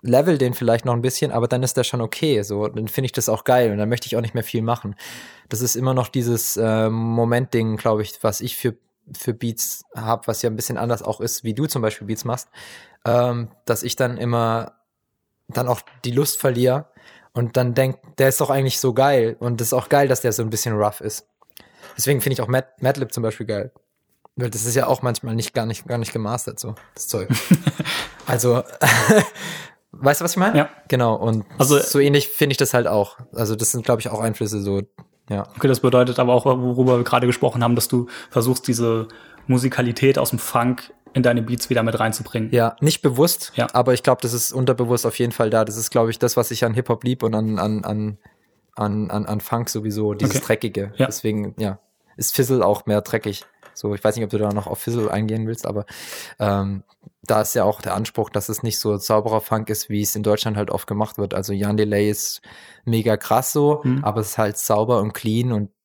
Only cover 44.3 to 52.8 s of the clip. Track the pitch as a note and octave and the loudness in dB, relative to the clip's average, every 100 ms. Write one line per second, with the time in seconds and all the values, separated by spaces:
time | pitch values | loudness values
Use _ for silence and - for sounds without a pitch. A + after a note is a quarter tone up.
44.3 | A#2+ - C3 B2+ B2 A#2+ A#2+ A#2 - A#2+ | -2 -2 0 0 2 2 2 0 0 -2
45.3 | - A2+ A2+ A2 A2+ A2 A#2+ A2+ A2+ B2 | 0 2 2 0 -2 -2 2 2 2 0
46.3 | - A2+ A2+ A#2 A2 - A#2 B2 B2+ A#2 | 2 0 0 0 0 -2 -2 0 0 0
47.3 | A2 A2 G#2 G2+ G#2+ F2+ G#2+ G#2+ G#2 - | 0 0 0 0 -2 -2 -4 -4 -8 -18
48.3 | _ _ _ _ - G#2 G#2 G#2 G#2 G#2+ | _ _ _ _ -6 -2 -2 -2 -4 -4
49.3 | G#2+ - A#2 A#2 A2+ G#2+ G#2 G#2+ G#2 - | -6 -4 -4 -4 -4 -4 -2 -2 0 -2
50.3 | C3 - A#2 A#2 G2+ G2+ - B2+ - A2 | -2 -2 -2 -2 -4 -8 -2 -2 0 -2
51.3 | G#2+ G2+ - G#2+ G2 _ _ _ - - | -2 -6 -4 -6 -6 _ _ _ -8 -4
52.3 | - B2+ C3 F#2 G#2 | 0 2 4 4 2